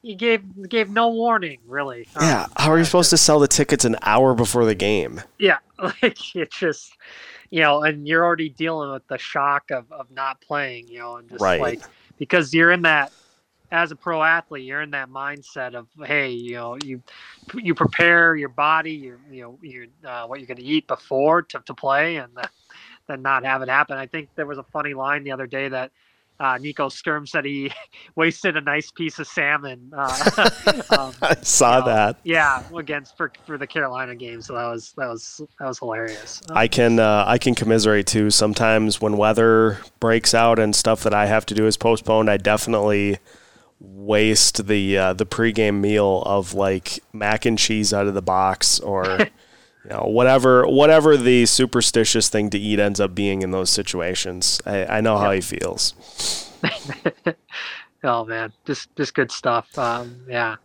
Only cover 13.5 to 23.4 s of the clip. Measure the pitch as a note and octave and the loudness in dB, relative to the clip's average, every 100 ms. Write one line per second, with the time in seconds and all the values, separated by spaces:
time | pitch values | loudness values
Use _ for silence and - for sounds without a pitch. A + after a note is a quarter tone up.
13.5 | _ _ E3+ E3+ D3+ - E3 D#3 E3+ - | _ _ -4 -4 -6 -6 0 2 0 -2
14.5 | D3 C3 C#3 D3+ C#3+ C3 C3 C#3 C#3+ C#3 | -16 -10 -10 -8 -8 -10 -10 -10 -10 -16
15.5 | C#3+ B2+ B2 A#2 D#3 C#3 D3 C3+ A#2+ A#2+ | -12 -10 -12 -18 _ -4 -2 -2 -6 -10
16.5 | A#2+ A#2 B2 C#3+ B2+ - - - - - | -10 -10 -10 -12 -12 -16 -20 -20 -20 -16
17.5 | B3 G#3 D#3+ D#3+ - E3+ E3+ E3 D#3 C#3 | -10 -6 -2 -2 0 2 4 2 0 -6
18.5 | B2 D3 D#3+ D#3+ D#3 C3+ A#2+ C#3+ C3 A#2+ | -4 0 0 -2 -12 -14 -20 _ -20 -20
19.5 | B2+ D#3+ B2+ A#2+ C#3 D3+ B2 A#2 C#3 B2+ | -20 -20 -20 -20 _ -14 -12 -12 -14 -14
20.5 | B2 B2+ D3+ - B2+ - C3+ D3 E3+ - | -14 -4 -4 -2 -8 -4 0 4 2 0
21.5 | C3+ - C3 C#3+ C#3 D#3+ E3 B2 A#2+ B2 | -14 -14 -8 -2 0 0 -4 -10 -14 -14
22.5 | _ _ - - - _ C#3 C3 C3+ | _ _ -20 -20 -20 _ -8 -2 -2